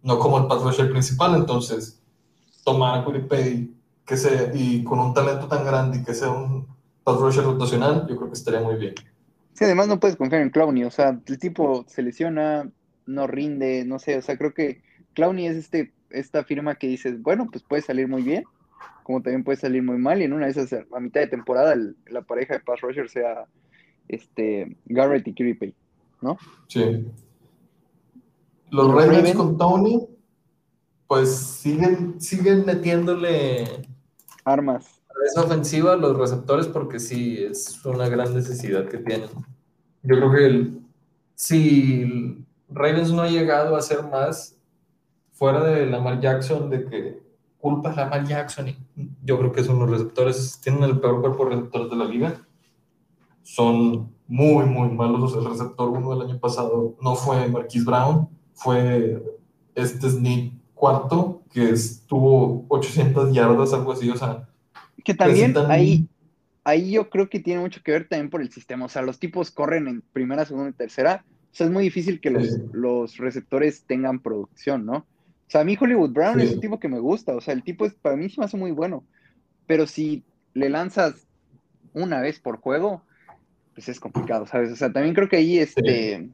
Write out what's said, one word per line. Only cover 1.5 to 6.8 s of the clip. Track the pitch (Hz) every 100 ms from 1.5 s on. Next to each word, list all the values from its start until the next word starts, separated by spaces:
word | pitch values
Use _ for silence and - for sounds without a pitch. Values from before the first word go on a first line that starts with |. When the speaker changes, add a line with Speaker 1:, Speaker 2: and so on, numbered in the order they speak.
| 123 - 113 110 - _ _ _ _ _ _ -
Speaker 1:
tomar | 131 127 127
a | 135
Quiddy | 139 135
Pay, | 139 127 120 - - _ _ -
que | 131
sea, | 139 131 120 135
y | 127 120
con | 117 127
un | 127
talento | 135 139 139 -
tan | 147 135
grande | 135 131 120
y |
que | -
sea | 120 131
un | 135 135 135 - -